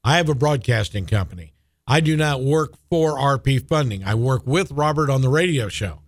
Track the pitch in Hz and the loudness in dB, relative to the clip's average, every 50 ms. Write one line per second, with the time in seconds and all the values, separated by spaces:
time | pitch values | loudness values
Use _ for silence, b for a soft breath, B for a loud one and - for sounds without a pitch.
0 | - 113 151 175 170 151 147 123 147 151 147 127 - - 120 110 - - - 104 | 2 2 2 2 2 0 0 0 0 0 0 0 0 0 0 0 -2 -4 -6 -8
1 | 92 78 110 104 92 - - 87 82 78 _ _ _ _ _ _ _ - 127 156 | -4 -2 -2 -2 -2 -4 -10 -16 -18 -20 _ _ _ _ _ _ _ 0 0 2
2 | 160 151 156 151 156 151 143 131 131 135 151 156 156 - - _ _ _ 175 165 | 2 2 0 0 0 0 -2 -2 0 0 0 0 0 -2 -8 _ _ _ 0 0
3 | 160 156 147 135 135 139 139 131 - 135 135 123 - - 165 151 143 120 104 95 | 2 0 0 0 0 2 0 2 2 0 0 0 0 0 0 0 0 -2 -4 -6
4 | 95 95 107 113 117 131 131 113 - 123 139 180 190 - 143 143 147 151 151 151 | -4 -2 0 0 0 0 0 -2 0 0 0 0 0 -2 -2 0 0 0 2 0
5 | 156 139 135 135 131 127 135 160 175 185 156 135 110 101 - - 107 90 73 - | 0 2 2 2 2 2 2 2 2 2 0 -2 -2 -4 -4 -6 -6 -6 -6 -12
6 | - | -20